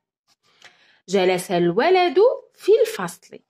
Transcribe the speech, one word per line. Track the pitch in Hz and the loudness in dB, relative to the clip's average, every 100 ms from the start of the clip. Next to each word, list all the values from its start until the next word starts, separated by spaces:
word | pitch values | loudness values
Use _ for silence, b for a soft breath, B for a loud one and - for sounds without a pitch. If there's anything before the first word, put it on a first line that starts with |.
| _ _ _ _ b b b b b b - | _ _ _ _ b b b b b b -4
جلس | 190 185 180 - | -2 0 -2 -2
الولد | 175 175 175 311 370 359 269 480 - - | -2 0 0 2 2 2 2 2 0 -10
في | _ - 466 | _ 0 2
الفصل، | 440 440 175 - - - | 2 -4 -12 -12 -20 -20